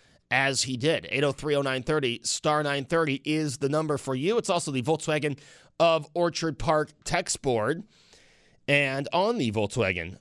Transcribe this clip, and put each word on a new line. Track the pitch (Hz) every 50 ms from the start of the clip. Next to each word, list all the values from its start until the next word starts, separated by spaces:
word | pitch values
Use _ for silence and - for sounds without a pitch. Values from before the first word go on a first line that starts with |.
| _ _ _ _ _ -
as | 123 131 135 139 131 -
he | - 131 131
did. | 113 131 160 160 101 80 78
Eight | 107 135 147
oh | 143
three | 135 - 135 151 147
oh | 143
nine | 139 135 131 131
thirty, | 123 - 156 151 135 120 120 -
star | - - - - - 156 151 151
nine | 147 143 143 139 131
thirty | - 170 170 165 147 135 135 -
is | 151 151 156 156 147 120 -
the | 139 135
number | 147 156 156 156 147 131
for | - 135 131
you. | 127 143 190 233 226
It's | - -
also | 180 170 - 156
the | 135 127
Volkswagen | 113 151 160 147 - 165 151 151 135 147 135 - - - - - - _ _ -
of | 160 170 165 160 147 - -
Orchard | 170 175 170 - - 165 160 143 -
Park | - 170 156 151 151 - - _ -
text | - - 175 185 - - -
board. | - 135 120 110 107 123 160 190 - - _ _ _ _ - - - _ _ _ _ _ _ _ _ -
And | 143 143 143 135 135 139 143 -
on | - 175 196 226 247 220
the | 135 117
Volkswagen | 101 110 104 101 - 127 104 95 87 87 82 87 - -